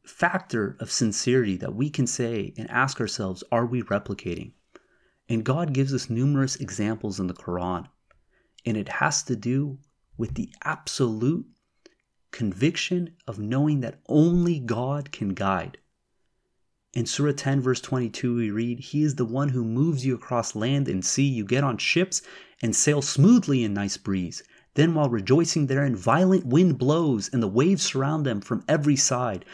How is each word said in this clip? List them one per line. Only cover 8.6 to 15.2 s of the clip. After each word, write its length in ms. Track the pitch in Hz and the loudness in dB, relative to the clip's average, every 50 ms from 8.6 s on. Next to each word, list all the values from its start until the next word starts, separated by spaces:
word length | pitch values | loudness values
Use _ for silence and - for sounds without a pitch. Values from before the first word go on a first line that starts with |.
| _ | _
And 120 | 120 110 107 | -4 -2 -2
it 100 | 98 - | -4 -6
has 360 | - - - 156 143 - - | -4 -2 -2 0 0 -2 -4
to 120 | - 127 | -4 -6
do 440 | 107 101 117 127 135 147 147 135 135 - _ _ _ _ _ _ - | -4 -2 -2 0 0 -2 -4 -6 -12 -16 _ _ _ _ _ _ -8
with 160 | 117 - - | -6 -6 -4
the 140 | - - - - _ - | -8 -8 -8 -10 _ -6
absolute 800 | - 156 - - - - - 135 120 110 107 117 131 165 - - - _ _ _ _ _ _ _ - _ _ _ _ _ _ _ _ | -6 -6 -6 -8 -10 -2 0 0 0 0 0 0 0 0 -2 -4 -10 _ _ _ _ _ _ _ -20 _ _ _ _ _ _ _ _
conviction 800 | - - 117 101 92 92 123 160 165 - - - 180 180 175 165 - _ _ - | -8 -4 -4 -4 0 0 0 0 0 0 -4 -2 -2 -2 -2 -4 -8 _ _ -12
of 120 | 110 98 | -10 -8
knowing 420 | 107 104 123 135 143 151 151 139 | -6 -2 0 2 2 2 2 0
that 180 | 123 110 - - _ - | -2 -4 -8 -12 _ 2
only 520 | 123 151 156 170 175 175 175 175 170 147 | 4 6 6 6 6 4 4 2 0 -2
God 520 | 123 113 110 113 123 131 143 147 143 139 | -2 -4 -2 -2 -2 -2 -4 -6 -6 -10
can 220 | - - | -8 -6